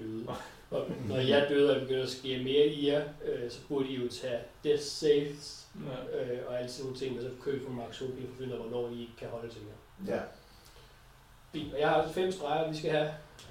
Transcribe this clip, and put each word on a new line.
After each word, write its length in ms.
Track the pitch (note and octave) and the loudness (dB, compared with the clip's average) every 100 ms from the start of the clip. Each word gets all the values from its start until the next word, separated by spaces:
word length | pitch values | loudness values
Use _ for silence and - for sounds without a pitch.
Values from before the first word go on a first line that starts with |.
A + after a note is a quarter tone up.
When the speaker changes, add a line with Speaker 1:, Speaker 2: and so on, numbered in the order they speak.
Speaker 1:
døde. 240 | A2 A2 | -8 -6
Speaker 2:
Nej. 120 | - - - - - | -6 -8 -10 -16 -6
Speaker 1:
Og 160 | B2+ - - - | -4 -2 -4 -2
når 80 | C3 | 2
jeg 300 | C3 C#3+ C#3+ | 6 6 8
døde, 220 | C#3+ C#3+ | 6 8
og 40 | C3 | 6
jeg 40 | |
begynder 200 | B2+ C3 | 2 0
at 60 | B2+ | 0
skære 320 | - C3 B2 | -4 -4 -2
mere 240 | C3 C#3+ D3 | 4 6 6
i 200 | C#3+ C#3+ | 6 2
jer, 200 | D3 D3 - | 2 0 -6
øh, 260 | D3+ B2+ A#2+ | -4 -4 -4
så 80 | - - | -8 -2
burde 200 | C#3 C3 | 0 0
I 80 | B2+ | 0
jo 120 | A#2+ | -4
tage 300 | - B2+ A#2 - - | -4 -4 -4 -6 -4
death 180 | D3+ D3 | 2 2
saves, 880 | - - D#3 C#3+ C#3+ - - - - - C#3+ | 2 0 6 6 4 -6 -12 -14 -16 -12 -8
Speaker 2:
Ja. 320 | B2+ B2+ C3+ | -8 -4 -4
Speaker 1:
øh, 160 | B2 B2 B2 | -2 -4 -2
og 100 | B2 | -4
alle 120 | B2 | -4
sådan 140 | - | -6
nogle 140 | C3 B2 | -6 -4
ting, 160 | C3 | -4
men 80 | A#2 | -2
så 60 | B2+ - | -4 -6
kører 140 | C#3 C3+ | -4 -2
I 20 | |
på 140 | B2+ | -4
max 260 | A#2+ A2+ - | -6 -8 -6
H 40 | |
P 40 | B2+ | -6
for 0 | B2+ B2 | -6 -8
at 60 | - | -8
finde 160 | B2+ | -6
ud 60 | A2+ | -6
af, 80 | A2+ | -4
hvornår 200 | B2 A#2+ | -2 -2
I 120 | A#2 | -4
ikke 160 | A#2 - | -10 -10
kan 100 | A2+ | -10
holde 200 | A2+ A#2 | -8 -8
til 80 | A2+ G#2 G#2 - - G2 | -10 -14 -16 -20 -10 -4
jer. 80 | G2 | -4
Speaker 3:
Ja. 60 | - - - - - - - - - - - - - | -4 -12 -20 -20 -20 -20 -20 -20 -20 -20 -20 -20 -10
Speaker 1:
Fint. 220 | D#3 D3 | -8 -4
Og 60 | C#3+ | 2
jeg 80 | D#3 | 4
har 80 | D#3 | 4
altså 180 | D#3+ | 2
fem 180 | F3+ F#3 | 0 0
streger, 380 | D#3+ D3 D#3 D#3+ | 0 0 0 0
vi 60 | D3+ | -2
skal 120 | D#3+ | 0
have 200 | D3+ D3+ - - - - | 2 2 -2 -14 -20 -20